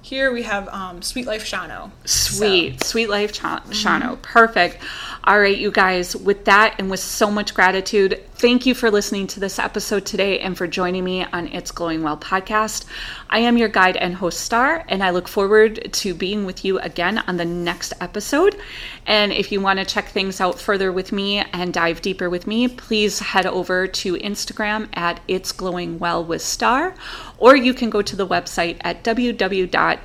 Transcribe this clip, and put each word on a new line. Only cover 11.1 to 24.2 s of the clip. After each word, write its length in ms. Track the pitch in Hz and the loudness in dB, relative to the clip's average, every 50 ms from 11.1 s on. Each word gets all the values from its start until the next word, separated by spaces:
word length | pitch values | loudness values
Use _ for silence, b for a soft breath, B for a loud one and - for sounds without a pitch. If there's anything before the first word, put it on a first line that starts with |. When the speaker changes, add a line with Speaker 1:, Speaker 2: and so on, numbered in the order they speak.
| 185 185 180 - | -2 -4 -4 -4
Speaker 2:
on 160 | - 175 170 | -6 -6 -6
It's 240 | - - 180 175 - | -6 -8 -8 -10 -10
Glowing 320 | - - 170 165 160 160 160 | -8 -6 -4 -4 -2 -2 -2
Well 140 | 151 151 | -4 -4
podcast. 680 | 151 - - 190 190 190 - 220 214 220 214 - - - B B B B B B B B B | -6 -4 -4 -4 -4 -2 0 0 0 0 -2 -4 -8 -10 B B B B B B B B B
I 100 | - 214 | 2 2
am 180 | 233 240 240 | 4 4 4
your 120 | 233 233 208 | 4 4 4
guide 260 | 214 208 185 185 180 | 4 6 4 6 4
and 200 | - - 180 175 | 2 -2 -4 -2
host, 260 | 185 190 170 170 - | -2 -4 -4 -4 -4
Star, 420 | - - 233 233 254 285 320 330 - - | -6 -2 2 2 2 2 0 -2 -2 -4
and 120 | 196 190 | -2 0
I 100 | 196 185 | 0 2
look 180 | 175 180 180 - | 0 0 -2 -2
forward 640 | - 208 196 196 214 214 214 226 214 - - - - | -2 0 2 6 8 8 8 6 4 -4 -10 -6 -6
to 200 | - - 202 170 | -4 -4 -4 -4
being 320 | 160 202 180 208 214 202 | -2 -4 -2 -2 -2 -4
with 200 | 185 185 - - | -4 -6 -4 -2
you 140 | 190 190 185 | 0 0 0
again 440 | - 170 - - 170 180 214 226 - | -2 -4 -4 0 0 0 0 0 -2
on 120 | - 180 | -2 -2
the 80 | 170 170 | -2 -2
next 480 | 170 175 175 175 175 175 - - - - - | -2 -2 -2 -2 -4 -4 -4 -8 -10 -8 -8
episode. 560 | 180 180 - 208 208 - - 285 359 415 - B B B B B B B B B B | -8 -6 -6 -8 -4 0 2 4 4 4 2 B B B B B B B B B B
And 240 | - 208 214 208 202 | 2 4 4 4 2
if 220 | - - 196 - 208 | 0 -2 -2 -2 -2
you 80 | 196 | 0
want 180 | 196 196 190 190 | 2 2 2 0
to 60 | 190 | 0
check 240 | 185 - 208 196 - | -2 -2 -4 -4 -2
things 320 | - 208 190 196 185 - | -4 -2 -2 -2 -2 0
out 180 | 190 180 - - | 0 0 0 -2
further 320 | - - 202 190 190 190 | -2 -2 0 2 0 0
with 220 | 175 185 185 - 214 | 0 -2 -4 -2 -4
me 260 | 202 196 202 202 202 - - - | -2 -2 0 0 -2 -2 -2 -4
and 200 | 175 180 180 165 | -4 -4 -2 0
dive 280 | 175 170 170 170 170 | 0 0 0 0 -2
deeper 280 | - 202 185 - 185 175 | -4 -4 -4 -2 -2 -2
with 160 | 180 175 175 | -4 -4 -4
me, 220 | 208 214 226 247 | -2 0 0 0
please 520 | 247 247 - - - 220 214 208 202 196 - | 0 -2 -6 -6 -2 0 2 2 2 0 -2
head 260 | 214 - - 196 180 | -6 0 0 2 2
over 420 | 185 - 185 175 175 185 185 185 | 2 -2 -2 -2 0 0 0 0
to 280 | 185 185 - - 196 175 | -2 -4 -4 -4 -2 -4
Instagram 720 | - | -4